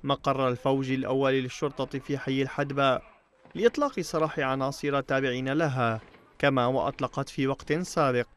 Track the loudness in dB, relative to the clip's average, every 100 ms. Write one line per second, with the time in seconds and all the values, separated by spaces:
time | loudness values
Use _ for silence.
0 | -2 -2 0 0 0 0 0 0 0 -2
1 | 0 2 2 2 0 -4 -6 -4 -6 -6
2 | -6 -6 -2 -2 -2 -2 -4 0 2 2
3 | -4 -20 _ _ -14 2 2 2 -2 -2
4 | -4 0 0 0 -2 0 -2 -2 -2 -2
5 | 0 0 0 -2 0 0 0 2 0 0
6 | -8 -20 -20 _ 2 4 4 2 0 -2
7 | -4 -4 -6 -2 -2 -2 -2 -2 -2 0
8 | 2 2 -2